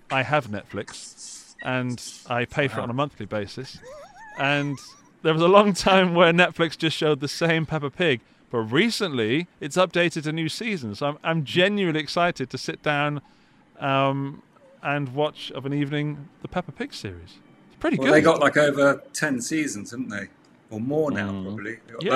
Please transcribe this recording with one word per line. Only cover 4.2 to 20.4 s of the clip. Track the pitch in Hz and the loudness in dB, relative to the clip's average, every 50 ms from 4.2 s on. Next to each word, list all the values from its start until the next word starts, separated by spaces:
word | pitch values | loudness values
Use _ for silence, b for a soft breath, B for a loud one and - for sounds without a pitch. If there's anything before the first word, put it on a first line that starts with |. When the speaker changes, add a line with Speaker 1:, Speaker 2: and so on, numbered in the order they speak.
| 855 855 855 - | -20 -18 -8 -4
Speaker 1:
And | 143 135 143 143 143 143 143 131 - - - - - _ _ _ - | -2 0 0 0 -2 -4 -6 -8 -12 -18 -20 -20 -20 _ _ _ 0
there | 160 160 | 0 2
was | 156 170 | 4 6
a | 175 | 8
long | 196 202 208 208 190 | 8 8 8 6 2
time | - - 214 190 190 185 180 170 | 2 2 4 6 6 6 4 6
where | 170 180 165 170 | 6 6 8 8
Netflix | 170 180 165 160 - 170 160 - - | 6 4 4 4 0 -2 -2 0 -2
just | - 160 - | -2 -2 0
showed | - 170 151 151 135 | 0 2 2 2 0
the | 143 139 | -2 -6
same | - - 170 165 170 165 160 | -4 -2 0 2 2 0 0
Peppa | - 156 156 143 139 | -2 -4 -4 -4 -6
Pig, | - - 180 165 135 117 b b b b b b | -4 0 0 2 0 0 b b b b b b
but | - 120 | -4 -4
recently | 113 110 117 151 208 233 214 - 214 175 143 123 110 107 123 156 175 - _ _ | -2 2 2 2 2 2 0 -2 -2 -2 0 0 0 2 2 0 -2 -4 _ _
it's | - 151 139 | -10 -4 0
updated | 180 185 185 - 175 175 170 - 165 139 | 0 0 2 2 0 0 0 0 -2 -4
to | 156 156 | -4 -4
new | 165 160 156 | -2 -4 -4
seasons. | - - 220 240 208 175 127 110 101 - | -4 -6 -6 -6 -4 -4 -6 -8 -6 -4
So | 147 143 | -4 -4
I'm, | 147 - - | -4 -4 -4
I'm | 170 165 165 147 | -2 -2 -2 -2
genuinely | 120 107 165 180 202 208 202 196 175 151 156 | 0 2 2 2 2 2 0 0 0 0 -2
excited | 156 139 - 180 170 175 165 - 131 - | -4 -2 0 0 0 0 0 -2 -6 -8
to | - 131 | -8 -8
sit | - - 160 - - | -8 -10 -10 -6 -4
down, | 151 147 143 147 147 147 143 b b b b b b b b b b _ - | -2 -2 0 0 -2 -4 -6 b b b b b b b b b b _ -6
um, | - 139 135 135 139 139 139 139 139 139 147 - - _ _ _ _ - - _ - | -2 0 2 2 2 2 0 0 -4 -6 -8 -12 -18 _ _ _ _ -20 -20 _ -6
and | 143 143 147 143 127 123 | -4 -4 -2 -4 -4 -2
watch | 139 151 151 147 - - - - | -2 -2 -2 -2 -6 -12 -12 -12
of | 139 127 | -8 -6
an | 139 143 | -4 -2
evening | 143 143 139 151 147 147 151 147 143 143 - - _ - | -2 -2 -2 -2 -4 -4 -4 -6 -8 -12 -18 -18 _ -16
the | - | -8
Peppa | - 185 175 - - | -8 -8 -8 -8 -10
Pig | - 240 285 - | -10 -10 -10 -10
series. | - - 104 92 85 85 - - - _ _ - _ _ _ | -12 -12 -12 -12 -14 -16 -20 -20 -20 _ _ -20 _ _ _
It's | - - | -12 -4
pretty | - 320 - | -2 0 0
Speaker 2:
Well, | - 135 139 | 2 4 6
Speaker 1:
good. | 151 | 6
Speaker 2:
they | 156 | 8
got, | 151 165 165 - | 8 6 6 6
like, | 147 139 - | 4 4 6
over | 147 151 147 139 139 139 139 135 135 - - - | 6 4 4 4 4 4 4 4 2 -4 -10 -6
ten | - 156 151 135 120 | -4 -2 -2 -2 -4
seasons, | 117 - 156 160 151 135 113 104 98 - 117 | -4 -4 -2 -2 -2 -4 -6 -8 -10 -10 -10
haven't | 120 127 117 | -10 -8 -8
they? | 107 101 98 - - _ | -8 -8 -10 -10 -14 _